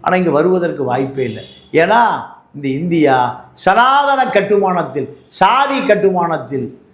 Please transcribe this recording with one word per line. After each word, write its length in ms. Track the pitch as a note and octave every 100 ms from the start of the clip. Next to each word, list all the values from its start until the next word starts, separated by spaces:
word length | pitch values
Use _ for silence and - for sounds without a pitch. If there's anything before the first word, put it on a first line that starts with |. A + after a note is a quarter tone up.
ஆனா 160 | D#3 F#3
இங்க 140 | F3
வருவதற்கு 540 | C#3+ F3 F#3 E3+ C#3+
வாய்ப்பே 400 | B2+ B2+ C3+ C3+
இல்லை. 200 | A#2+ G#2+ - - _
ஏன்னா 360 | D3+ E3+ A3 A3+ D3+ - - _
இந்த 140 | C#3+ C#3
இந்தியா 760 | C3+ F3 E3+ D3 C3 B2 - -
சனாதன 800 | - - G3+ B3+ C#4 C#4+ C#4 B3
கட்டுமானத்தில், 880 | G#3 G#3 G3+ F#3+ F3 D3 D3+ C3 - _
சாதி 600 | - F#3 B3 C#4 C4+ -
கட்டுமானத்தில் 920 | G3+ F#3+ F3+ E3+ D#3 C3 C3+ A#2+ - _